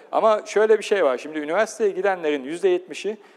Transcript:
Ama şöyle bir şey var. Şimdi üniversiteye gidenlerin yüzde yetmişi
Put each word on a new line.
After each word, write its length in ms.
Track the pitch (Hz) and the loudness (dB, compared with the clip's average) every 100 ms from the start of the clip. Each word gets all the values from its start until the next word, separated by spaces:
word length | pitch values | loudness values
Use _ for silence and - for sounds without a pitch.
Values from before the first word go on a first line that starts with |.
| - | -4
Ama 300 | 143 214 214 - | 0 2 2 0
şöyle 320 | 202 220 214 | 2 4 4
bir 60 | |
şey 200 | 196 202 147 | 2 2 2
var. 120 | 123 | 0
Şimdi 220 | 143 156 | -6 -8
üniversiteye 500 | 147 175 214 - 214 | -4 -2 -2 0 -2
gidenlerin 540 | 180 196 185 156 147 | 0 -2 0 -2 -2
yüzde 260 | 127 170 190 | -4 -2 0
yetmişi 480 | 180 180 143 196 220 - | 0 -2 -10 -8 -10 -14